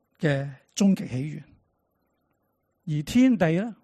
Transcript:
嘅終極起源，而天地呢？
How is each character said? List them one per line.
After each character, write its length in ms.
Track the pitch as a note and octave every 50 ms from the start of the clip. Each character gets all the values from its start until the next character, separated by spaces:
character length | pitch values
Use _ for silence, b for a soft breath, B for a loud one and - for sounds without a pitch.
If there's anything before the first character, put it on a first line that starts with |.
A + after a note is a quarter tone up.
| _ _ _
嘅 320 | - - D3+ C#3 C3+ C#3 C#3+ C3+ - _ _ -
終 220 | - G3+ G3 F#3+
極 120 | - -
起 200 | - A#2 B2+ C#3
源， 160 | D#3 D3 D#3 C#3+ _ _ _ _ _ _ _ _ _ _ _ _ _ _ _ _ _ _ _ _ _ _ _ _ _ _ _ -
而 160 | F3 D3+ D3 D3+
天 340 | - - A#3+ B3+ C4 A#3+
地 140 | E3+ F#3 D#3+
呢？ 240 | E3 F3+ G#3+ A#3+ G3 _